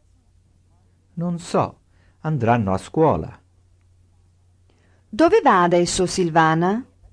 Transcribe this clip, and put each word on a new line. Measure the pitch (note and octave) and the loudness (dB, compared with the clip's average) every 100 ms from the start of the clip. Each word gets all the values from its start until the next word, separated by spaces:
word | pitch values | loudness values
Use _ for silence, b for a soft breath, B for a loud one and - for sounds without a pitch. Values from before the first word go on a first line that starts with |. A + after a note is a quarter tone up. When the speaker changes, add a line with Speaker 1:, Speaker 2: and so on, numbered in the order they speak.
| _ _ _ _ _ _ _ _ _ _ _ E3 | _ _ _ _ _ _ _ _ _ _ _ -8
Speaker 1:
Non | F3 E3+ | -6 -6
so. | - F#3 G2 - _ _ _ _ | -4 -4 -4 -8 _ _ _ _
Andranno | D#3 D3 A2+ A#2+ G2 | -6 -2 0 0 -2
a | F#2+ | -4
scuola. | - D#3 D#3 E2+ D#2+ - _ _ _ _ _ _ _ _ _ _ _ _ _ _ _ _ _ | -4 0 0 0 -6 -16 _ _ _ _ _ _ _ _ _ _ _ _ _ _ _ _ _
Speaker 2:
Dove | G#3+ E4 G#4+ | 0 2 4
va | C#4+ F#3+ | 4 2
adesso | F3 F3 F3 - F3 | 4 2 0 -2 -4
Silvana? | - E3+ D#3+ D#3+ D#3+ F3 A3+ - _ _ | -2 0 2 2 2 0 -2 -8 _ _